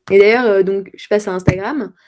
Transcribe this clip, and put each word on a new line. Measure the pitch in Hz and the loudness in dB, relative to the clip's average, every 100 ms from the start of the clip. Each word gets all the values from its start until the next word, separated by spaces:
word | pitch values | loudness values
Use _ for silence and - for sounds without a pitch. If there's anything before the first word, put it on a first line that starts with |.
| - | 0
Et | 196 | 4
d'ailleurs, | 202 240 240 | 4 4 2
euh, | 196 | 0
donc, | 185 196 196 - | 0 -2 -8 -16
je | - | -4
passe | 208 208 | -4 -2
à | |
Instagram. | 185 185 185 208 302 190 _ | -4 -2 -2 -4 -8 -8 _